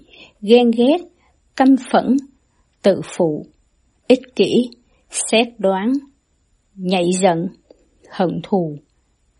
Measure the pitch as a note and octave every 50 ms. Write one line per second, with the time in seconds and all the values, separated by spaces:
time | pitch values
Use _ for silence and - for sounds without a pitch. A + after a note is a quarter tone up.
0 | - _ _ - - - _ _ G#3 G3 A#3 B3 A#3+ A#3 G#3+ A#3 A#3+ C4 D#4+ F4+
1 | E4+ - _ _ _ _ _ _ _ _ _ - C4+ C4+ C4+ A#3+ - - - F#3
2 | - G3 B3+ C#4 - - _ _ _ _ _ _ _ _ _ _ - G3+ F3+ -
3 | D#3+ - - - F3+ D#3+ D3+ - - - _ _ _ _ _ _ _ _ _ _
4 | _ - B3+ B3+ - - - - - - - A3+ B3 - - - _ _ _ _
5 | _ _ - - - - A#3 A3 B3 A#3 - - G3 F#3+ F#3+ F#3+ G3+ A#3 C4+ C#4+
6 | - - _ _ _ _ _ _ _ _ _ _ _ _ _ G3 F#3 F3+ G3 F#3
7 | F3 F3 F#3 F#3 G3 F#3 E3+ E3 F3 F3 - _ _ - - _ _ _ _ _
8 | _ - - - F#3 E3+ E3+ E3 D#3+ - G#3 F#3+ E3+ D#3 D3 D3 - _ _ _
9 | _ _ _ _ _ _ _